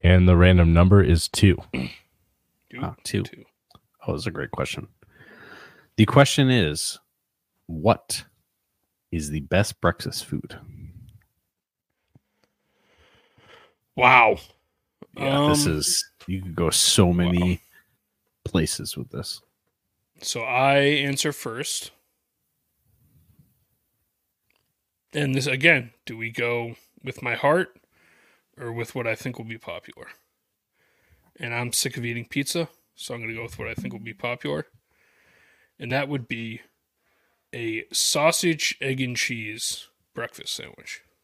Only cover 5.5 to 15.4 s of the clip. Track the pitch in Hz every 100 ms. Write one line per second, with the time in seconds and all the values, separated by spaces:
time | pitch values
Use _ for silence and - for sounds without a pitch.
5.5 | - - _ _ - 107 - 143 - 131
6.5 | 127 80 73 - - _ _ _ _ _
7.5 | _ - 80 92 - _ - - _ _
8.5 | _ _ _ _ _ _ 82 76 76 69
9.5 | 90 - - 87 - - - - - -
10.5 | - - - - - - - _ _ _
11.5 | _ _ _ _ _ _ _ _ _ _
12.5 | _ _ _ _ _ _ _ _ _ _
13.5 | - _ _ _ - 123 127 117 - -
14.5 | _ _ _ _ _ - - 139 139